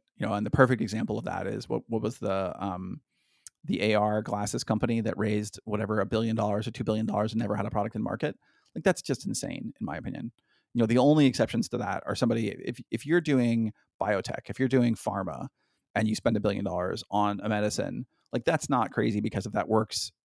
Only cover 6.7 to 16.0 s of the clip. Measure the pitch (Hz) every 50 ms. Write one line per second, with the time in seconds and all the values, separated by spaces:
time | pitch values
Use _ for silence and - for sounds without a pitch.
6.7 | - - 107 110 107 110 110 104 104 104 104 110 107 113 113 104 107 98 101 110
7.7 | - 107 101 117 - 104 110 - - 117 - 147 - _ _ _ _ _ _ _
8.7 | - - - 196 175 - - - 131 - - - - - - 87 85 - - -
9.7 | - - 110 - 78 82 - - - - - 123 - _ _ _ _ _ _ _
10.7 | - 117 117 110 117 127 127 143 151 156 143 131 120 - 117 - - 117 - -
11.7 | - - 104 95 95 - - - - - 131 117 113 117 113 110 - - - -
12.7 | 123 - - - - 120 - 139 165 180 156 156 139 127 120 117 117 113 110 107
13.7 | - _ _ _ _ - - 101 107 95 - - - - - - - - 131 123
14.7 | 131 131 120 117 113 - - 107 101 101 92 85 71 64 - 135 _ _ _ _
15.7 | _ _ _ _ - 101